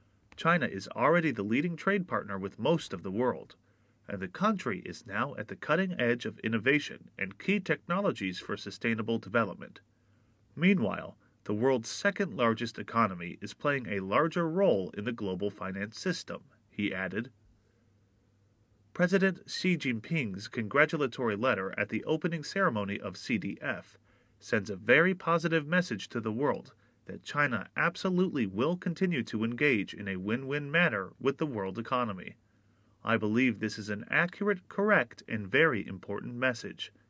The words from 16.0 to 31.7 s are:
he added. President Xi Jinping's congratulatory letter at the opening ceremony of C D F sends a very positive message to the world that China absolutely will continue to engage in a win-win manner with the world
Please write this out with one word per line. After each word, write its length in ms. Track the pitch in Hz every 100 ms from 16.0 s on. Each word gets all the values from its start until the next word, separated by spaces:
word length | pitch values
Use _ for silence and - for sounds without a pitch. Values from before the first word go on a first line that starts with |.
| 185 - - 95 - _ _
he 240 | - 104
added. 360 | 92 92 98 123 - _ _ _ _ _ _ _ _ _ _ _ _ _ _ _
President 480 | - 175 190 190 165 -
Xi 320 | - 185 170
Jinping's 680 | 135 113 - 165 113 92 110
congratulatory 880 | 127 107 139 151 165 131 135 117 101
letter 380 | 127 98 95 -
at 120 | 104
the 140 | 110 -
opening 400 | 156 170 165 143
ceremony 520 | 196 185 110 101 101
of 200 | 104 90
C 200 | - 110
D 200 | 98 -
F 360 | 139 90 - - _ _ _ _
sends 300 | - 110 95
a 60 | 95
very 380 | 107 135 180
positive 520 | 185 - 165 160 160 147
message 400 | 180 175 104 -
to 120 | 120
the 100 | 110
world 420 | 110 143 98 - _ _ _ -
that 180 | 95
China 440 | - 147 143 107 - -
absolutely 720 | 165 - 190 180 185 147 98
will 320 | 95 139 180
continue 440 | 180 165 190 151
to 200 | 113 110
engage 500 | 113 120 147 110 92
in 140 | 82 101
a 80 | 92
win-win 560 | 98 123 135 147 143
manner 400 | 165 170 104 90 -
with 180 | 127 143
the 80 | 156
world 320 | 110 95